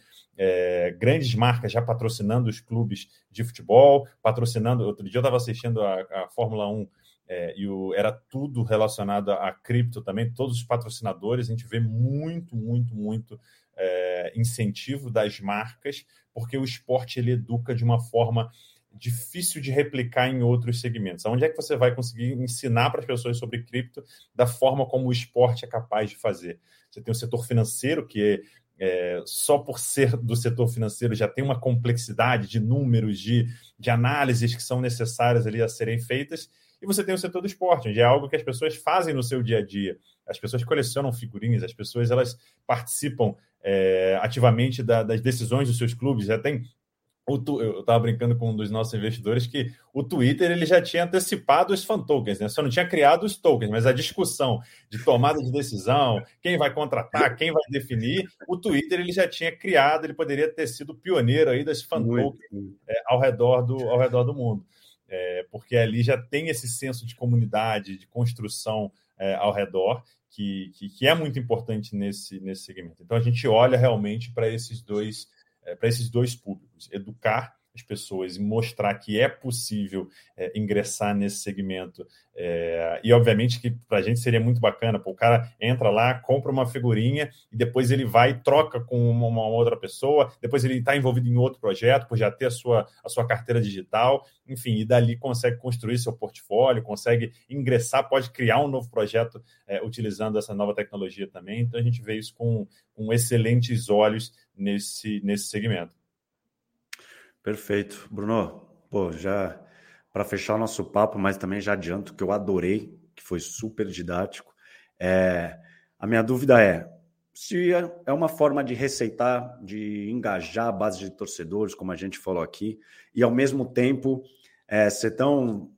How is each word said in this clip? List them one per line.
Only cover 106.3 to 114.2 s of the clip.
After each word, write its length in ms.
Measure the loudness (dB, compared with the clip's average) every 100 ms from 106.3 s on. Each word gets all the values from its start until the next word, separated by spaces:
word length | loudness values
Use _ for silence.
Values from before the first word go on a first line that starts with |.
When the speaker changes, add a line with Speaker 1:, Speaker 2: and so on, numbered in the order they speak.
| _ _ _ _ _ _ -20 -20 -20 _ _
Speaker 2:
Perfeito. 640 | -8 -8 -2 -2 -2 -10 -14
Bruno, 580 | -8 -2 0 -2 -8 -20 _ _
pô, 240 | -4 -4
já 480 | -4 -4 -2 -4 -8 -20 _ _ _ _
pra 100 | -6
fechar 300 | -4 -4 -2
o 60 | -2
nosso 260 | -2 -6 -2
papo, 320 | 2 2 2
mas 200 | -2 -2
também 220 | -4 -4
já 140 | -2
adianto 400 | -4 -4 -6 -8
que 100 | -6
eu 80 | -2
adorei, 640 | -2 0 -2 0 -2 -6 -18 _ -20
que 80 |
foi 160 | -8 -8
super 480 | -8 -10 -10 -6 -8
didático. 640 | -8 -6 -4